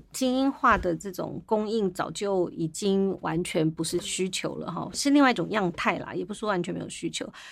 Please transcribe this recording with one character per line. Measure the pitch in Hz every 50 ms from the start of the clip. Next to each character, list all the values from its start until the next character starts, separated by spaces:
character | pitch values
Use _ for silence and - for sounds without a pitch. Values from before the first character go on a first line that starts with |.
| - -
精 | - - 262 254 254 262
英 | 269 277
化 | 269 - - 254 220 190
的 | - 185 170
这 | 160 - 202
种 | 180 175 165 - - - -
供 | - 226 214 214 214
应， | 214 226 208 190 180
早 | - 160 -
就 | 170 - 214 202 196 185 175 -
已 | - - 165 160
经 | 160 - - 196 196 196 196 196 190 -
完 | - 170 160 165 180
全 | - - 180 156 156
不 | 160 - 160
是 | 160 - 175
需 | - - - - 190 190
求 | 185 - - - -
了 | - - -
哈， | 170 175 - - -
是 | - - 285
另 | 277 294 285
外 | 254
一 | 240
种 | - - 165
样 | 185 214 196 175
态 | 170 - - 220 196 -
啦， | - - -
也 | 175 185
不 | 180 208
是 | -
说 | - 214
完 | 202 180
全 | 175 - 175
没 | 175
有 | 170 -
需 | - - - 170
求。 | 160 - - - - - - -